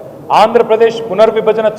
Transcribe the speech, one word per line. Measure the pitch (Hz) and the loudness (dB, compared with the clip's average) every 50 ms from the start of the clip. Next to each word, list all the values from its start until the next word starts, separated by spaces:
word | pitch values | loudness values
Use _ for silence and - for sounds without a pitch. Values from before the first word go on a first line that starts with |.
| - - - - - - 135 170 | -20 -20 -20 -18 -6 -2 0 2
ఆంధ్రప్రదేశ్ | 208 226 233 240 - - 220 226 233 226 226 226 - - | 2 2 2 0 0 0 0 2 2 0 0 -4 -8 -6
పునర్విభజన | 185 202 220 220 208 220 - 220 208 220 220 214 214 | 0 2 2 2 2 0 -2 -2 0 0 0 -2 0